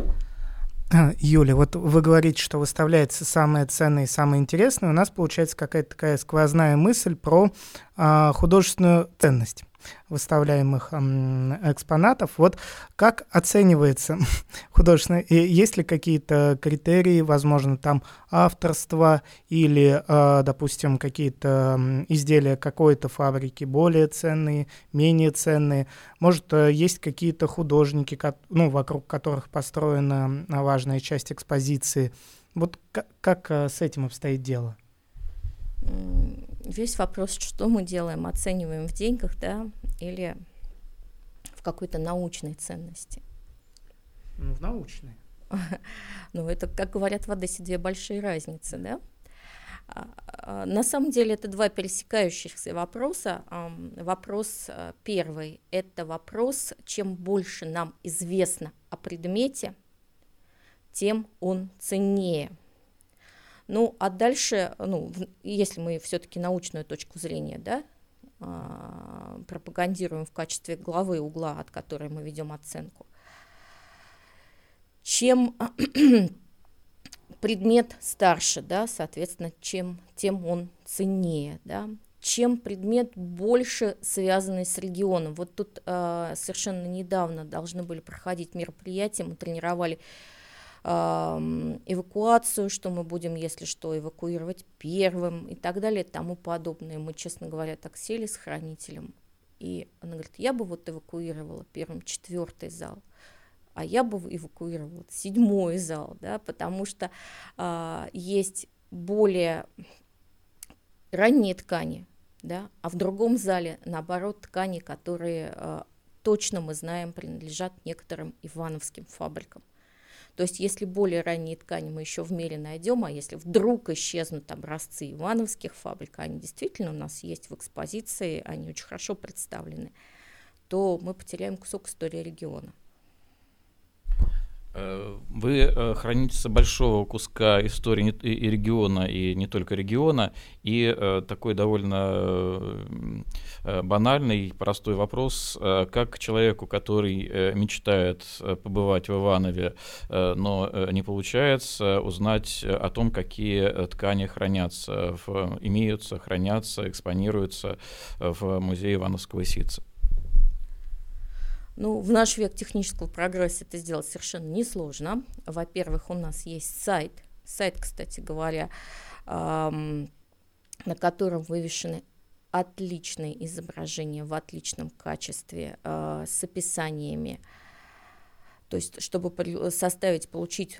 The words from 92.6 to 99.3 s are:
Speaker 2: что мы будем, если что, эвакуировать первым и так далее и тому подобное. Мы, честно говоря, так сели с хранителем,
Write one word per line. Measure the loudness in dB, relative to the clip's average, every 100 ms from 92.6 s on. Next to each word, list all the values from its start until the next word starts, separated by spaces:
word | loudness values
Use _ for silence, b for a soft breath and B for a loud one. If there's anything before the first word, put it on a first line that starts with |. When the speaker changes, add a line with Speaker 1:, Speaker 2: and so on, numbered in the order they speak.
| -4
Speaker 2:
что | -6 -6
мы | -8
будем, | -8 -8 -6
если | -6 -8 -8 -12
что, | -10 -8 -8
эвакуировать | -8 -8 -6 -6 -8 -12 -16 _
первым | -6 0 0 0 -4 -6 -12
и |
так | -10 -8 -4
далее | -2 -2
и | -4
тому | -8 -10 -10
подобное. | -8 -8 -8 -12 -12 -12
Мы, | -12
честно | -12 -14 -14 -12
говоря, | -10 -8 -10
так | -16 -14
сели | -8 -8 -8
с | -10
хранителем, | -12 -12 -12 -16 -16 -16 -18 -20 _